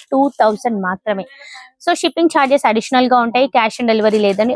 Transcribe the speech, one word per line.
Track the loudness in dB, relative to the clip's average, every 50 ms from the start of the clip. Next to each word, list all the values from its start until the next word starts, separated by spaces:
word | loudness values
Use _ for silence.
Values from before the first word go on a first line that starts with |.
| -6 -4
టూ | -2 0 0 0
థౌజండ్ | 0 0 0 0 0 -2 -4 -6 -4 -4
మాత్రమే. | -4 -6 -6 -6 -6 -6 -6 -6 -8 -14 -16 -20 -20 -20 -20 -20 -20 -20 _ _ -4
So | -4 -2
షిప్పింగ్ | 0 -2 -4 -2 0 0 0 2
ఛార్జెస్ | 2 2 2 2 2 2
అడిషనల్ | 0 0 0 -2 0 0 0 2
గా | 2 2
ఉంటాయి. | 2 0 0 0 0 0
Cash | 2 2 0 0 0 -2 -4
on | -2 0
delivery | 0 2 2 2 2 2
లేదని, | 2 0 0 0 0 -2 -2